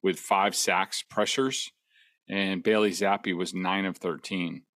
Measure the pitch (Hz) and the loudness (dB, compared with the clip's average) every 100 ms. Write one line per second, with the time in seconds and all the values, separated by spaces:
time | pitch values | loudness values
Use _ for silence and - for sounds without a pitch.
0 | 95 87 - 98 101 - - 92 95 - | 0 0 2 4 4 2 0 2 0 -6
1 | - - 107 - 131 131 - _ _ _ | -6 -2 0 2 0 -2 -8 _ _ _
2 | _ _ _ 98 98 95 107 110 104 90 | _ _ _ -2 -2 0 2 4 4 2
3 | 98 101 - 87 90 92 90 95 98 87 | 2 2 0 -4 -4 -4 -2 -2 -2 -4
4 | 90 - - 95 82 - _ | -6 -6 -6 -4 -4 -8 _